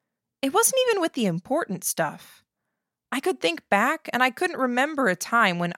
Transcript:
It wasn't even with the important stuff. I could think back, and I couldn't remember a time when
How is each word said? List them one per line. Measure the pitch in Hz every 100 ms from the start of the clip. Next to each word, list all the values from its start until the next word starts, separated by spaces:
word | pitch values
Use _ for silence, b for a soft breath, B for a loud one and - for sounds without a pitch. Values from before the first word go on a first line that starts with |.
| _ _ _ _
It | 269
wasn't | 359 453 523 508
even | 403
with | 339
the | - 208
important | 170 - 277 - 180
stuff. | - - 151 165 - - _ _ _ _ _ _ _
I | 254
could | 370 262
think | 330 330 -
back, | 202 247 320 -
and | 240
I | 254
couldn't | - 359 294
remember | 254 240 285 294 247
a | 180
time | - 233 208 175
when | 170